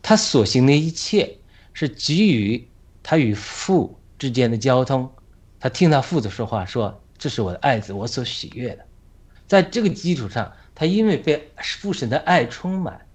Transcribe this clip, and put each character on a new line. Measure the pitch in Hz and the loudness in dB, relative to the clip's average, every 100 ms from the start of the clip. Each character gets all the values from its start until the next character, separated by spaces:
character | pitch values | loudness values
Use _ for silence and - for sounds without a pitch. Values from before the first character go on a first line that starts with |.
他 | - 214 | 4 2
所 | - 135 | 4 2
行 | 95 127 131 | 4 4 6
的 | |
一 | 147 160 | 4 2
切 | 165 - 208 - - - - - | -6 0 0 0 -8 -20 -20 -20
是 | - 147 | -6 -6
基 | - - 160 214 120 | -4 -2 2 4 4
于 | 101 123 - _ _ _ | 0 -2 -8 _ _ _
他 | - 160 | 0 2
与 | 120 | 2
父 | 101 - - - 185 - - _ - | -2 -8 -10 0 2 0 -8 _ -8
之 | 135 | -4
间 | 120 120 | 0 0
的 | 113 | 2
交 | 123 127 | 2 2
通， | 127 135 127 - _ _ _ _ | 2 -2 -4 -14 _ _ _ _
他 | - | -6
听 | - 175 | 2 4
到 | 143 | 4
父 | - 165 | 2 -2
子 | 104 | -4
说 | - | -6
话， | 110 107 92 | -4 -4 -4
说 | 120 104 - _ _ | -4 -4 -6 _ _
，“这 | 143 | -6
是 | 120 | -4
我 | 98 | -4
的 | 87 | 0
爱 | 143 117 | 0 0
子， | 101 | -2
我 | 98 | -8
所 | - - | -8 -6
喜 | 120 - - | -8 -8 -12
悦 | - 123 | -10 -10
的。” | - - - _ _ - _ _ | -10 -20 -20 _ _ -20 _ _
在 | 196 | 2
这 | 180 240 | 2 0
个 | 208 | -2
基 | - 165 | -2 -2
础 | 156 104 | -2 -2
上， | 120 98 - - | -6 -6 -12 -20
他 | - 160 | -4 0
因 | 202 220 | 2 2
为 | 160 | 2
被 | - 143 - - | 0 -2 -4 -14
父 | - - 202 | -12 -8 -6
神 | 175 117 | -4 -2
的 | 131 | -2
爱 | - 175 | 2 2
充 | 120 - 180 185 | 0 -6 -6 -4
满 | 160 - - | -6 -10 -20